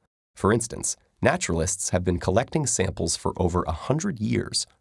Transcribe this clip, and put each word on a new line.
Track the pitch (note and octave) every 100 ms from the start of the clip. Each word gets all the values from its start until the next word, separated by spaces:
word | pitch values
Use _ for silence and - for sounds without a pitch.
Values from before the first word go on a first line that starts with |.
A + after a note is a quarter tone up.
| _ _ _
For | - F#2+
instance, | A#2 A#2 - - - _ -
naturalists | A#2+ F3+ - E2 E2 - -
have | F#2
been | F2+ F2
collecting | - F#2+ - D#3+
samples | C3+ - F#2 F#2+ E2+ -
for | - -
over | F2+ F2
a | -
hundred | D#2 - D3+ G3 A#2+
years | G#2+ A#2+ - - - _